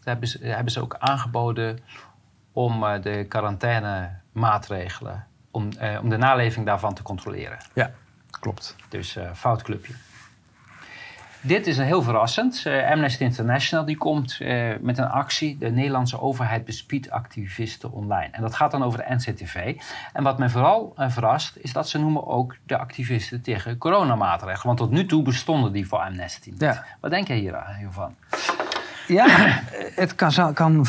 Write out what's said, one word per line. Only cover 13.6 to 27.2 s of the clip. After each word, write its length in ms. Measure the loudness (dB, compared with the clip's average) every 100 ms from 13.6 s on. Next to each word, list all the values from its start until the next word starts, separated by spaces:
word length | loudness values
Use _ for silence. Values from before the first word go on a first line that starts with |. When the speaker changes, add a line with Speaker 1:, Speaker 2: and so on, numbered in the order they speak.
| 2 0
Speaker 1:
die 120 | 0 -2
komt, 400 | 0 0 -2 -4
eh, 280 | -2 0 0 -2
met 180 | -2 0
een 100 | 0
actie. 500 | 0 -2 -2 -2 -2
De 120 | 0
Nederlandse 500 | 2 2 2 0 -2
overheid 440 | -2 -2 -2 -2
bespiedt 460 | -4 -10 -6 -6 -4
activisten 840 | -6 -8 -10 -8 -6 -8 -8 -10
online. 360 | -8 -2 -2 -2
En 100 | -4
dat 120 | -4
gaat 160 | 0 2
dan 120 | 2
over 160 | 0 -2
de 160 | -2
N 20 | -2 -2
C 40 | -6
T 60 | -8
V. 260 | -6 -6 -8 -10 -14 -10
En 100 | -2
wat 160 | 0 2
mij 100 | 2
vooral, 440 | 4 6 4 2 -4
eh, 140 | -2
verrast, 460 | 0 2 2 0 -8
is 160 | -6
dat 160 | -4 -2
ze 100 | 0
noemen 280 | 2 0 0
ook 300 | 0 -2 -6 -4
de 120 | -4
activisten 600 | -4 -6 -2 -2 -2 -6
tegen 360 | -4 -4 -4 -4
coronamaatregelen. 880 | 2 4 4 4 2 0 -2 -4 0
Want 120 | 2
tot 120 | 2
nu 160 | 2 4
toe 160 | 2
bestonden 500 | 4 0 2 2 2
die 140 | 0 -2
voor 100 | -2
Amnesty 520 | -2 -6 -10 -12 -14
niet. 100 | -2
Speaker 2:
Ja. 240 | 0 0 -6 -10
Speaker 1:
Wat 100 | -4
denk 180 | -2